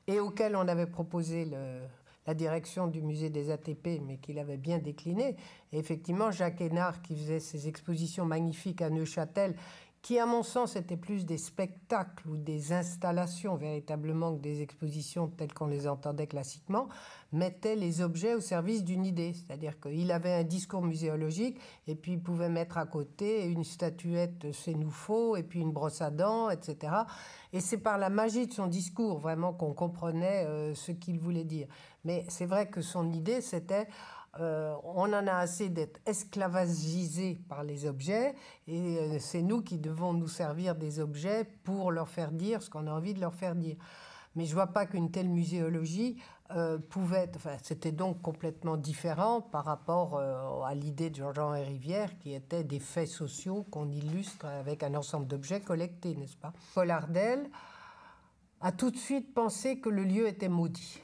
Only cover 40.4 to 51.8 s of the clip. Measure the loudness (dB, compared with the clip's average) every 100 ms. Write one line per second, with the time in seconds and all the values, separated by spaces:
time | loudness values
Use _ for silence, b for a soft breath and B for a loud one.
40.4 | -2 0 0 0 -2 -2 -2 -2 0 0
41.4 | -2 -6 -4 0 2 2 0 -2 -2 -2
42.4 | 0 0 -2 -6 -2 -2 -2 -2 -2 -2
43.4 | -2 0 -2 -4 B B B B B -4
44.4 | 0 2 4 2 0 2 0 2 2 4
45.4 | 2 2 2 0 0 0 0 -2 B B
46.4 | -6 -2 0 0 -2 -2 2 4 2 -2
47.4 | -8 -8 -6 -4 -2 0 0 0 -2 -2
48.4 | -4 -2 -2 0 0 -2 -2 2 4 4
49.4 | 0 -2 0 -2 2 2 4 2 0 0
50.4 | -2 -2 -2 -2 -2 -2 -2 -2 -4 0
51.4 | 0 0 -2 -4